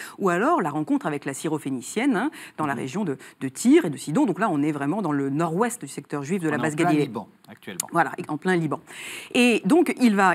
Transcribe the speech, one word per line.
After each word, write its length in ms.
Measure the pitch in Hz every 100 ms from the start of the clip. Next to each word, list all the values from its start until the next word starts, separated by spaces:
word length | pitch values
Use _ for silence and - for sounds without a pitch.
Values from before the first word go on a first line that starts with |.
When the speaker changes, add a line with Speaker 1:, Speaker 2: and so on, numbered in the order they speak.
| - -
Speaker 1:
ou 100 | 196
alors 340 | 175 254 339
la 80 | 160
rencontre 360 | 151 151 277 165
avec 160 | 147
la 100 | 147
syrophénicienne, 840 | 135 160 156 143 131 - 208 277 196
hein, 120 | 277 - - -
dans 80 | 151
la 80 |
Speaker 2:
Mhm. 60 | 139
Speaker 1:
région 260 | 131 156 190
de, 120 | 135 - _
de 80 | 135
Tyr 380 | - 233 320 180
et 40 |
de 60 | 131
Sidon. 300 | - 175 285
Donc 120 | 175
là, 120 | 214
on 120 | 147
est 120 | 147
vraiment 280 | 147 139 196
dans 120 | 175
le 160 | 143 139
nord-ouest 500 | 143 170 165 240 -
du 80 | 147
secteur 360 | - 147 147
juif 180 | 139 196
de 60 | 156
Speaker 2:
On 40 |
Speaker 1:
la 60 | 147
Speaker 2:
est 20 |
en 40 |
Speaker 1:
basse 120 | 156 151
Speaker 2:
plein 100 | 170
Speaker 1:
Galilée. 200 | 151 127
Speaker 2:
Liban, 240 | 110 95 _ -
actuellement. 400 | 104 - 95 -
Speaker 1:
Voilà, 200 | 170 139 - -
en 100 | 151
plein 180 | 185 180
Liban. 260 | 156 143 - - - - - 254
Et 260 | 247 220
donc, 300 | 185 320 294 -
il 140 | 247 202
va, 180 | 190